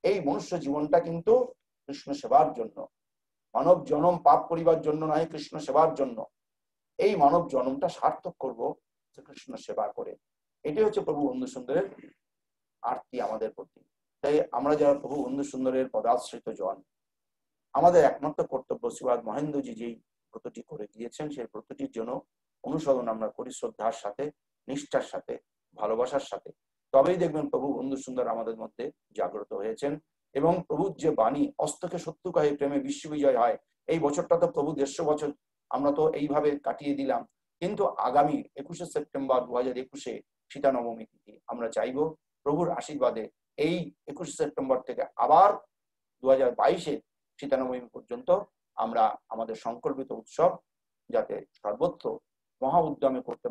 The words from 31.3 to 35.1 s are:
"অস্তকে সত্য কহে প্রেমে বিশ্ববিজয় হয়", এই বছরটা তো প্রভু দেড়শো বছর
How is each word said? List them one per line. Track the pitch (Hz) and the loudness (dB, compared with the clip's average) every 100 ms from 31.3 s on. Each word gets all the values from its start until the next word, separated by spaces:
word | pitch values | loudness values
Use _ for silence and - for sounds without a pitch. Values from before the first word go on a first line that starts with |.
| 143 147 - | 2 -2 0
"অস্তকে | 151 - 180 175 | -4 -4 -8 -8
সত্য | 170 - 185 | -8 -10 -2
কহে | 170 151 147 | 2 2 2
প্রেমে | 143 143 | -2 -2
বিশ্ববিজয় | 139 139 156 151 139 123 | -4 -8 -6 2 4 4
হয়", | 117 110 _ _ - | 2 0 _ _ -4
এই | 160 | 0
বছরটা | 147 147 175 170 | 0 0 2 2
তো | 170 | 4
প্রভু | 165 147 | 0 -2
দেড়শো | 143 139 - | 0 -2 -2
বছর | 151 | -2